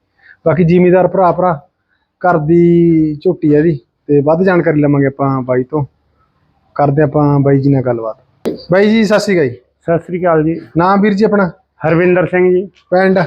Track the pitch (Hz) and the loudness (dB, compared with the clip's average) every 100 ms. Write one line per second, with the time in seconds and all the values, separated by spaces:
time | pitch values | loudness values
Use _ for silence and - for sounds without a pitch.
0 | _ _ _ _ 165 151 165 175 180 180 | _ _ _ _ -2 0 2 2 4 2
1 | 180 190 180 160 180 147 - _ _ _ | 2 0 0 0 -2 -4 -10 _ _ _
2 | _ _ 180 175 151 170 170 170 170 160 | _ _ -2 0 2 2 4 4 2 2
3 | 156 147 185 170 151 147 165 147 - _ | -2 -2 -4 -2 0 2 0 -4 -10 _
4 | - 143 143 165 196 175 165 151 147 143 | -2 0 0 0 0 0 0 0 0 0
5 | 135 135 139 135 127 127 127 151 135 _ | -2 -2 -4 -4 -2 -4 -4 -6 -8 _
6 | _ _ _ _ _ _ _ - 143 139 | _ _ _ _ _ _ _ -4 -2 0
7 | 147 151 147 143 139 139 139 135 123 117 | 0 0 0 2 2 0 0 0 -2 -6
8 | 110 - _ _ - - - 185 208 226 | -8 -12 _ _ -10 -10 -2 0 2 0
9 | 202 208 208 180 131 117 _ _ - 170 | 0 0 0 -2 -2 -6 _ _ -4 -4
10 | - 175 175 160 156 165 - 156 180 196 | -4 -4 0 0 0 -4 -6 -2 0 2
11 | 214 202 220 202 180 - _ _ 156 165 | 0 0 0 0 -2 -6 _ _ -2 0
12 | 180 180 175 180 180 180 196 _ _ 180 | 2 0 0 0 0 0 -4 _ _ 0
13 | 190 190 | 0 0